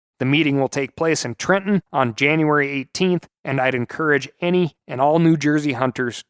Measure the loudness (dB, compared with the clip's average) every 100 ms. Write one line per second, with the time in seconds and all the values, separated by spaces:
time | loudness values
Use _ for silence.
0 | _ -4 0 2 2 2 0 -2 -6 -2
1 | -2 -2 -4 -4 -2 0 0 -2 -2 -2
2 | -2 0 0 2 2 0 0 -4 -8 -2
3 | 0 0 -4 _ -6 -2 0 -2 -4 -4
4 | 0 0 -2 _ 0 0 0 -4 -10 -2
5 | 2 4 4 4 2 0 0 -2 -2 -2
6 | -6 -8 -10